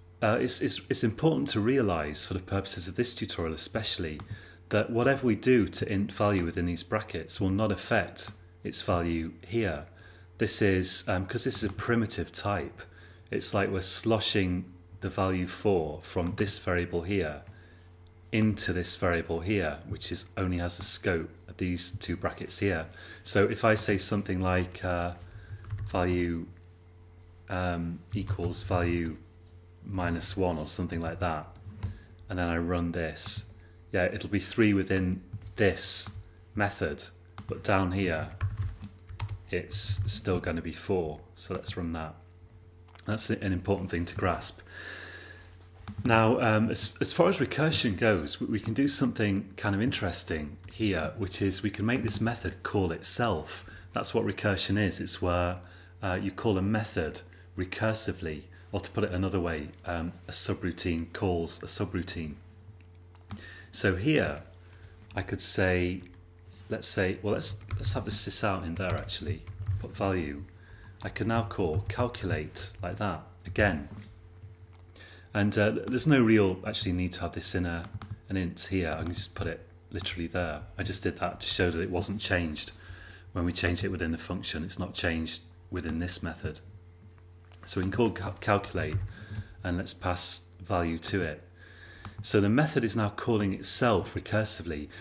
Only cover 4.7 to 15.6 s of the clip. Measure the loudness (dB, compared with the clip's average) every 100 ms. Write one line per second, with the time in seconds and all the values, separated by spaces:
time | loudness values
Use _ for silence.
4.7 | 2 2 4 4 4 4 4 6 6 6
5.7 | 0 0 0 0 2 4 4 2 0 0
6.7 | 0 0 -2 -2 -8 -4 0 2 4 2
7.7 | 2 2 2 2 -6 -10 -12 -20 -12 -6
8.7 | -4 2 2 2 0 -2 -8 -4 0 0
9.7 | -2 -8 -18 -20 -20 -10 -2 0 4 4
10.7 | 4 4 0 0 0 0 -2 0 0 -2
11.7 | -2 0 2 2 -2 -4 -4 -2 -2 -4
12.7 | -10 -18 -20 -20 -18 -6 -4 0 2 2
13.7 | 2 0 2 4 2 4 2 2 0 -4
14.7 | -14 -20 -8 -4 0 2 2 -2 0